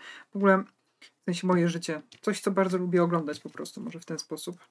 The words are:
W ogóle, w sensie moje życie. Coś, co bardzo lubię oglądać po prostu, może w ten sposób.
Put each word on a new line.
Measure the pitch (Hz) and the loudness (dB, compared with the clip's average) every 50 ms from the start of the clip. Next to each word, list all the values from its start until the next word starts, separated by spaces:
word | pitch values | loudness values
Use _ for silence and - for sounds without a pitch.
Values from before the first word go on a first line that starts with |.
| - - - - - _ - | -12 -18 -20 -20 -18 _ -2
W | |
ogóle, | 196 202 196 190 190 196 - _ _ _ _ _ _ | 2 4 6 6 4 2 -4 _ _ _ _ _ _
w | - - _ _ _ | -20 -20 _ _ _
sensie | 190 175 170 190 | -6 -4 -2 2
moje | 185 185 175 170 170 | 2 4 4 4 2
życie. | 165 170 - - 156 151 - _ - - | 0 -2 -4 -6 -6 -8 -10 _ -20 -6
Coś, | - - 202 - | -4 -4 -4 -2
co | - 208 | -2 0
bardzo | 190 196 190 180 185 | 2 2 2 2 2
lubię | 180 180 180 175 175 175 | 0 0 2 2 4 4
oglądać | 170 175 165 151 147 147 - | 4 2 0 -2 -4 -6 -8
po | - - | -12 -14
prostu, | - - 123 - - - | -14 -12 -14 -12 -12 -10
może | - - - 165 | -10 -10 -10 -12
w | - | -10
ten | - 160 147 | -10 -10 -10
sposób. | - - 160 151 - 175 180 - - _ | -10 -10 -12 -10 -10 -12 -12 -14 -18 _